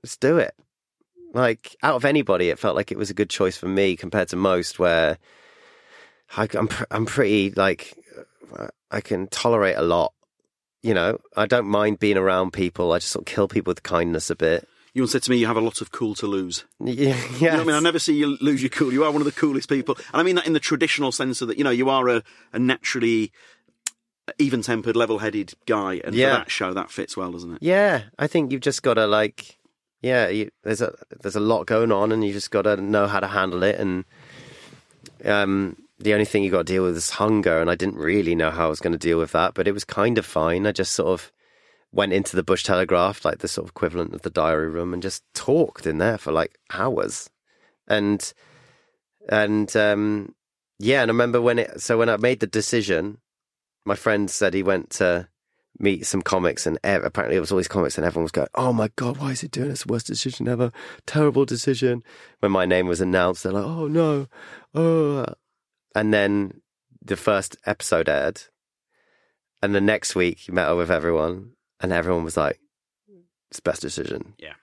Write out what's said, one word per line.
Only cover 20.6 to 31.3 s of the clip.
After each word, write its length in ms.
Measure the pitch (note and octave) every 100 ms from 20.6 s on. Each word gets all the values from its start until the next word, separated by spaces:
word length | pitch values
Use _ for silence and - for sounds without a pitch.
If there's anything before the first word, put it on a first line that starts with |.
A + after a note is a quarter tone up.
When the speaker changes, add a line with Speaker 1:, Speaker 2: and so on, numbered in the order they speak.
| - D3+ D#3+ - C#3
Speaker 2:
sense 280 | - C3 A#2+
of 60 | A#2+
that, 100 | A2
you 60 |
know, 60 | C#3+
you 180 | A#2+ C3
are 200 | C3+ B2
a, 140 | A#2 - - _
a 80 | -
naturally 720 | B2 - - C3 A#2 A2+ G#2+ _ - _ _ _ - _ _ _ - -
even-tempered, 580 | C#3+ B2 G#2+ A2+ A2+ A2+
level-headed 560 | A2+ A2 G#2+ G#2 F#2+ - -
guy. 360 | G#2+ G2 F#2
And 100 | -
Speaker 1:
Yeah. 200 | A2 C3+
Speaker 2:
for 60 | B2
that 120 | -
show, 220 | - F#2+
that 180 | F#2 -
fits 240 | - - -
well, 160 | F2+
doesn't 220 | F2 F2
it? 40 | E2
Speaker 1:
Yeah, 420 | D#3+ F#3 G3+ C#3+ G#2+ -
I 80 | D3
think 240 | E3+ C#3
you've 100 | C3
just 220 | C#3+ -
gotta, 240 | C3+ A2 A2
like, 500 | G#2+ G#2+ - - - _ _ _ _
yeah, 260 | B2 B2+ G2+
you, 220 | G#2 G#2+ _
there's 180 | - G#2+
a, 120 | A#2 - - -
there's 140 | G2+